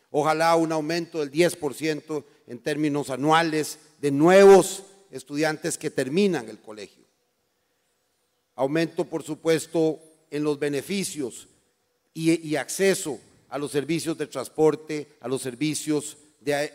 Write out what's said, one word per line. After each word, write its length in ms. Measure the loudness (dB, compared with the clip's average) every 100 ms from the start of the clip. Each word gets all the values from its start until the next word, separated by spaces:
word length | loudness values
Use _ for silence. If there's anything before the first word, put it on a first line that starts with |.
| _
Ojalá 460 | -2 0 2 2 2
un 160 | 2
aumento 480 | -2 -4 -6 -6 -8
del 100 | -4
diez 260 | 0 0 0
por 180 | -8
ciento 500 | -6 -6 -6 -8 -10 -10 _ -18
en 140 | -10
términos 500 | -6 -2 -2 -2 -6
anuales 680 | -2 2 4 2 -2 -4 -10 _ -6
de 100 | -2
nuevos 720 | 4 6 10 12 10 8 -4 -16 -20 _
estudiantes 680 | -18 -10 -4 -2 -2 -6 -6
que 140 | -6
terminan 580 | -4 -2 0 0 0 -8
el 100 | -16
colegio. 460 | -18 -18 -18 _ _ _ _ _ _ _ _ _ _ _ _ _ _ _ _
Aumento, 500 | -6 -2 -2 -4 -4
por 180 | -6 -6
supuesto, 760 | -10 -6 0 -2 0 0 0 -2 -12 _ -12
en 140 | -6
los 140 | -4 -2
beneficios 880 | -4 -4 -4 -6 -6 -6 -10 -10 -20 _ _ _ _ _ _
y, 340 | -4 0 0 -2
y 60 |
acceso 640 | -6 -6 0 0 0 -4 -10 -14 _ -12
a 100 | -8
los 140 | -4
servicios 440 | -4 -2 -4 -4 -6
de 120 | -8
transporte, 880 | -10 -8 2 2 2 -6 -10 -10 _
a 60 | -8
los 160 | -6
servicios 760 | -6 -4 -4 -4 -4 -4 -4 -16 _ _
de, 320 | -4 -4 -4